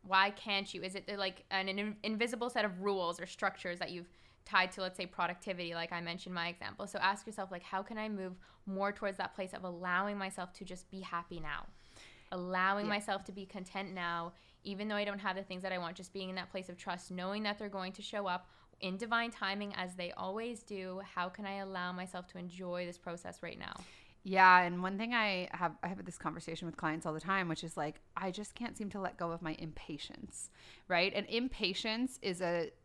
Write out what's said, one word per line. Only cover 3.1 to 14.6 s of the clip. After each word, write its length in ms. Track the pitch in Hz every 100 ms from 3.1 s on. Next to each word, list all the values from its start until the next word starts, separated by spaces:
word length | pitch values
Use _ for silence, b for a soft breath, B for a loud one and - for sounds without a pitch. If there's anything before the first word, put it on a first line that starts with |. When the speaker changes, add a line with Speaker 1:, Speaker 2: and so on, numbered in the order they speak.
| 175
Speaker 1:
or 60 | 175
structures 540 | - 196 190 180 175
that 120 | 185
you've 160 | 175 175 b b b -
tied 240 | 202 185
to, 80 | 185
let's 160 | 185 185
say, 80 | 180
productivity, 680 | - 175 180 208 180 170
like 200 | 170 170
I 80 | 170
mentioned 340 | 170 175 - 180
my 140 | 170
example? 360 | 175 - - 196
So 120 | 196
ask 260 | 190 208 -
yourself, 240 | 208 190
like, 120 | 180
how 180 | - 190
can 160 | 190 220
I 120 | 214
move 240 | 202 185 185 B B -
more 260 | 190 196
towards 260 | 208 208 196
that 160 | 190
place 200 | - 185
of 100 | 185
allowing 540 | 185 175 180 180 202 202
myself 340 | 190 196 180
to 120 | - 185
just 260 | 180 -
be 80 | 190
happy 400 | 185 170 175 170
now? 260 | 156 151 - - B B B B B
Allowing 540 | 185 180 185 190 202 208
Speaker 2:
Yeah. 20 |
Speaker 1:
myself 340 | 208 208 196 196
to 60 |
be 140 | 196 190
content 480 | 208 185 196 190
now, 400 | 185 175 170 170 B B B